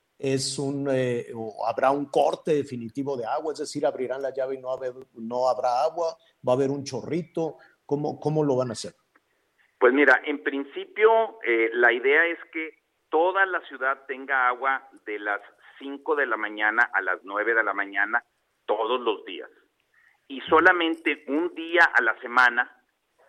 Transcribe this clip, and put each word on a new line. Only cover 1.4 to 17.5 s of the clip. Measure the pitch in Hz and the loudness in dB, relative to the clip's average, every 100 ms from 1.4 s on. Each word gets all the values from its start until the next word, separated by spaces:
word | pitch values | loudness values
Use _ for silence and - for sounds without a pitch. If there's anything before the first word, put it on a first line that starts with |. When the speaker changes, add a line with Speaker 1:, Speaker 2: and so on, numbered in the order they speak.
| 110 104 110 | -10 -6 -4
Speaker 1:
habrá | 120 131 | 2 2
un | 143 143 | 2 0
corte | 151 147 175 - | 2 2 0 0
definitivo | 151 135 120 113 139 139 123 | 0 0 -8 -10 -8 -6 -4
de | 110 | -4
agua? | 147 156 | -4 -4
Es | 143 | -8
decir, | 139 147 147 | -8 -2 -2
¿abrirán | 131 123 131 | 0 -4 -4
la | 135 | -4
llave | 131 131 131 | -4 -4 -4
y | |
no | 127 | -6
haber, | 131 131 127 - | -6 -6 -10 -18
no | 120 113 123 127 | -12 -6 0 0
habrá | 123 123 123 | 2 0 2
agua? | 160 160 165 - _ _ 123 | 0 0 -4 -6 _ _ 0
¿Va | |
a | 127 | 2
haber | 135 | 2
un | 143 - | -2 -6
chorrito? | 120 - 160 - 170 160 - - _ - | -8 -4 -6 -4 -6 -6 -8 -20 _ -4
¿Cómo, | 143 147 131 | -4 -2 -4
cómo | 151 151 147 | -2 2 2
lo | 127 | 2
van | 123 | 0
a | |
hacer? | 107 90 _ _ _ _ _ _ _ _ - | -6 -10 _ _ _ _ _ _ _ _ 2
Speaker 2:
Pues | 123 | 4
mira, | 135 135 127 151 | 6 6 6 4
en | 143 | -4
principio, | 151 139 139 185 190 208 220 226 220 - 117 | -4 -4 -6 -10 -10 4 6 6 2 -4 0
eh, | 117 113 | 2 2
la | 117 120 | 4 4
idea | 120 131 151 170 | 4 4 4 2
es | 165 - | -2 -10
que | 160 160 _ _ _ - | -10 -10 _ _ _ -4
toda | 160 180 190 190 | 0 2 2 0
la | 175 - | 0 -8
ciudad | 135 131 139 - | -6 -4 -4 -8
tenga | 131 135 135 123 | -10 -4 0 0
agua | 123 135 135 - 98 - | 0 -2 -4 -6 -18 -10
de | 104 | -8
las | 104 101 - _ - - | -4 -6 -8 _ -20 -16
cinco | 139 139 147 147 | -14 -10 -4 -2
de | 131 | 0
la | 107 | -2
mañana | 107 107 107 113 120 | -6 -2 0 2 0
a | 98 | 0
las | 92 90 | -4 -6
nueve | 95 101 107 | -4 -4 0